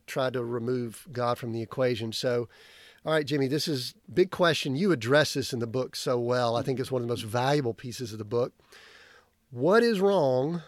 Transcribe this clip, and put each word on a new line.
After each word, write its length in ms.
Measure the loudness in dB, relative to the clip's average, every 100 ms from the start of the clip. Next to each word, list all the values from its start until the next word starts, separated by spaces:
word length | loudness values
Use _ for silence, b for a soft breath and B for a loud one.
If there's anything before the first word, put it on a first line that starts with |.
| -4
tried 280 | -4 -2
to 100 | -2
remove 640 | -4 -4 -2 -2 -4 -8 -12
God 280 | -2 0 0
from 140 | -2
the 100 | -6
equation. 500 | -6 0 0 0 -4
So, 360 | -4 -2 -2 -2 B B B B B
all 80 | 0
right, 140 | 0 2
Jimmy, 220 | 0 0
this 180 | 0 -2
is 280 | -4 -4 -12 -6
big 180 | 2 2
question. 460 | 4 2 2 0 0
You 160 | 2
address 420 | 2 4 4 4
this 180 | 0 -4
in 60 | -4
the 80 | -2
book 300 | -2 -4 -6
so 220 | -2 0
well. 360 | 2 2 2
I 80 | 0
think 160 | -2 -2
it's 140 | -2
one 100 | -2
of 60 | -2
the 40 |
most 120 | -4
valuable 480 | -2 0 2 2 0
pieces 400 | -4 -10 -10 -10
of 60 | -10
the 60 |
book. 280 | -4 -2 -2 -6 B B B B B B B B _
What 320 | -2 2 4
is 180 | 4 4
wrong 600 | 2 4 4 2 0 -4